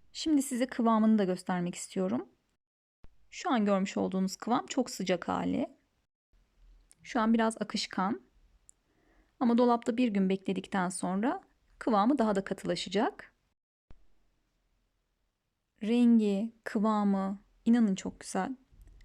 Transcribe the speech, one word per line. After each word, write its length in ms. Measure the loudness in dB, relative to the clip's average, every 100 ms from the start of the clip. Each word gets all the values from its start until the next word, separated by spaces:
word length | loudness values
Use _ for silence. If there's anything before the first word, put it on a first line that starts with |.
| _
Şimdi 280 | -8 0 0
size 240 | 0 -2 -4
kıvamını 520 | 0 2 4 4 4
da 60 |
göstermek 520 | 2 -2 -4 -4 -4 -6
istiyorum. 540 | -8 -4 -2 -4 -6 _ _ _ _ _ _ _ -20 -20 _
Şu 220 | -10 -2
an 140 | 0 2
görmüş 320 | 0 0 -2
olduğunuz 380 | -4 -2 -4 -4
kıvam 300 | -4 -4 -2
çok 240 | -4 -4
sıcak 380 | -4 -4 -4 -2
hali. 420 | -4 -2 -2 -4 _ _ _ _ _ _ _ _ _ -20 -20 _ _
Şu 180 | -6 -2
an 120 | 2
biraz 280 | 2 2 -2
akışkan. 600 | -4 -4 -4 -2 -2 -4 -8 _ _ _ _ _ _ _ _ _ _ _
Ama 180 | 2 4
dolapta 400 | 4 2 0 0
bir 100 | 0
gün 220 | 2 0
bekledikten 600 | 0 -2 -6 -4 -4 -2
sonra 520 | -4 -4 -2 -2 -4 -8 _ _ _
kıvamı 380 | 0 2 4 2
daha 180 | 2 0
da 80 |
katılaşacak. 920 | -4 -6 -4 -4 -2 -2 -2 -4 -14 _ _ _ _ _ _ -20 -20 _ _ _ _ _ _ _ _ _ _ _ _ _ _ _ _ _
Rengi, 680 | 0 4 6 6 4 0 -4 -8
kıvamı, 760 | -6 -2 0 2 2 0 -2 -6 -12 _ 2
inanın 300 | 4 4 0
çok 240 | -6 -10
güzel. 360 | -8 -4 -4 -6 _ -20 -20 -20